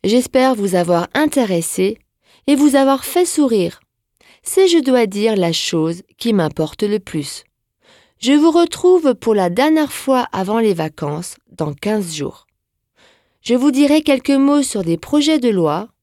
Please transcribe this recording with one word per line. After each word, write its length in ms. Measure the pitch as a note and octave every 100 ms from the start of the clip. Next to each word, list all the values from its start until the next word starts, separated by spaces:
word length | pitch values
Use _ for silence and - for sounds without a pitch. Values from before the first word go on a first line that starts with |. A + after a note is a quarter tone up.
j'espère 520 | F#3 A#3+ B3 C4 C4 A#3+
vous 180 | G3
avoir 340 | F3+ F3 E3+ F3
intéressé 840 | - D4+ C#4+ A3+ F3 E3 - F#3+ A3 _ _ _ _ -
et 80 | C#4
vous 200 | D4 C4+
avoir 300 | C4+ C4+ -
fait 200 | F4 F4
sourire. 540 | - C#4 A3 E3+ - _ _ _ _ _ _
C'est, 260 | - - F#4+
je 120 | E4+
dois 260 | C4 B3+ A3
dire, 300 | G3+ A3 G#3
la 160 | E3+
chose 480 | D#3+ - E3 D#3+ E3+ - _
qui 160 | A#3
m'importe 480 | G#3 D#3 C#3+ D#3 -
le 180 | G#3 G#3
plus. 440 | - D#3 C#3 - _ _ _ _ _ _ _ _
Je 160 | A#3+
vous 180 | D4 E4
retrouve 600 | E4 E4+ - F4+ F4+ D4+
pour 220 | A3+ - G#3
la 160 | F3+
dernière 420 | F3 D4 D#4 D4
fois 340 | - - C4 -
avant 260 | - F#3+ A3+
les 160 | A3+
vacances, 640 | E3+ D#3 - D3 D3+ F3+ - _
dans 220 | F3 D3+
quinze 400 | C#3+ G3+ G#3+ F3+
jours. 340 | D#3 C#3 - _ _ _ _ _ _ _ _ _ _
Je 120 | -
vous 180 | A#3+ C#4
dirai 300 | C4 C#4+ D4+
quelques 300 | D4+ C4+ -
mots 320 | C#4 C#4 D4
sur 200 | C4+ G#3
des 140 | E3 E3
projets 420 | - D4+ D4 D#4
de 100 | A#3+
loi 400 | G3 D#3+ D#3 A3 _